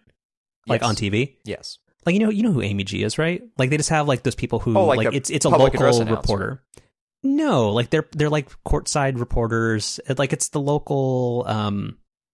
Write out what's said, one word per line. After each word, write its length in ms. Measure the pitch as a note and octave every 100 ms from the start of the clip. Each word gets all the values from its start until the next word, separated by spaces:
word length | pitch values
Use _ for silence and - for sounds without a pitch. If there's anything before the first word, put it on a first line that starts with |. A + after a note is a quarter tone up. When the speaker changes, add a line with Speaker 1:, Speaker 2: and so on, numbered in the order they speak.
| _ _ _ _ _ _ -
Speaker 1:
Like, 140 | A#2
Speaker 2:
Yes. 80 | A#2
Speaker 1:
on 60 | G2+
T 120 | G2+
V? 300 | G#2+ C3+ - -
Speaker 2:
Yes. 320 | - - - _ _ F3
Speaker 1:
Like, 60 |
you 80 | G3
know, 100 | A3
you 140 | G#3
know 80 | A3+
who 100 | C3+
Amy 220 | G2 G2+
G 200 | G2 G2
is, 140 | G#2+ -
right? 240 | D#3+ F3+ B3 -
Like, 120 | C3
they 80 | D3+
just 120 | D3+
have, 160 | D#3 D3
like, 180 | B2+
those 120 | - -
people 240 | D#3 A#2
who, 180 | B2 G#2
Speaker 2:
Oh, 80 | E3
like 120 | B2
Speaker 1:
like, 140 | A2+
Speaker 2:
the 40 | C3+
Speaker 1:
it's, 140 | C3+
it's 160 | D#3+ D3+
a 40 |
Speaker 2:
public 240 | C#3+ C3 C3
address 200 | C3+ A#2+
Speaker 1:
local 180 | A2
Speaker 2:
announcer. 80 | A2 A2
Speaker 1:
reporter. 300 | G2 G2+ C3 _ - _ _ _ _
No, 480 | C4+ D4 D4+ D3+ G#2+
like, 180 | A2 A#2
they're, 180 | D#3 -
they're, 180 | D3+ D3+
like, 200 | D3+ - - -
courtside 520 | D3+ - D3 C3+ B2
reporters. 840 | A#2+ B2 A2+ A2+ A2+ A2 - - -
It, 100 | C3+
like, 140 | C#3
it's 160 | D#3 -
the 100 | D3+
local, 840 | C#3+ D3 - C#3 C3 B2+ B2 A#2+ B2
um, 500 | G#2+ G#2 G2+ G#2 - _ _ _